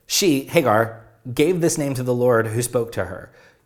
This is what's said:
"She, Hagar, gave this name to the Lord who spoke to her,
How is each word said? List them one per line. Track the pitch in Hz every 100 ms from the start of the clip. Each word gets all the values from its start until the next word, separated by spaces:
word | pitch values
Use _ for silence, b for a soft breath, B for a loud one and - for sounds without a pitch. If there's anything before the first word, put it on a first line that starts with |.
| -
"She, | - 190 135
Hagar, | 135 170 127 107 113 - - _ 127
gave | 120 170 180
this | 165 160
name | 139
to | 127
the | 127
Lord | 123 123 113 110
who | 113
spoke | 120 123 113
to | - 87
her, | 95 - b b b